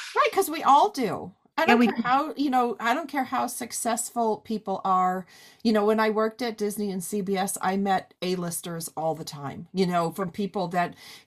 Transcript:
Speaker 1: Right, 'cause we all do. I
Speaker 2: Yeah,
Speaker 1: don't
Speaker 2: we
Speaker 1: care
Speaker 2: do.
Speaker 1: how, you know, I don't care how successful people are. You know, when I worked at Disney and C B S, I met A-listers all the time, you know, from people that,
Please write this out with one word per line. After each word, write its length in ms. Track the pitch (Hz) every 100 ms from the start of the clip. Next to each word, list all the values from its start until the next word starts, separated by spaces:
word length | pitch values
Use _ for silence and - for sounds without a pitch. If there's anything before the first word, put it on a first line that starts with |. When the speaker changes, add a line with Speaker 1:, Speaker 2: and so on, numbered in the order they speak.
| - 494
Speaker 1:
Right, 120 | 587
'cause 160 | 381 339
we 140 | 311
all 260 | - 285 415
do. 440 | 311 214 110 180 - _ -
I 60 |
Speaker 2:
Yeah, 20 | 320
Speaker 1:
don't 140 | 240
Speaker 2:
we 60 | 233
Speaker 1:
care 80 | 233
Speaker 2:
do. 60 |
Speaker 1:
how, 320 | 240 269 302 233
you 100 | 285
know, 280 | 254 240 -
I 140 | 226
don't 140 | 285 339
care 160 | 294
how 220 | 240 247 240
successful 920 | - 233 - 233 226 - 240 220 208
people 420 | - 214 202 190
are. 440 | 190 185 185 185 180 - - -
You 120 | 226
know, 100 | 214
when 160 | 208 220
I 80 | 220
worked 320 | 214 220 220
at 160 | 240 220
Disney 340 | 208 208 208
and 140 | 190
C 160 | 175 208
B 160 | 190 190
S, 220 | 190 -
I 160 | 185 196
met 380 | 196 185 - -
A-listers 680 | 180 180 175 170 180 165 165 -
all 180 | 160
the 100 | 156
time, 440 | 151 147 139 - 170
you 120 | 185 180
know, 240 | 175 165
from 180 | 165 185
people 380 | - 196 208 175
that, 260 | 180 175 - - -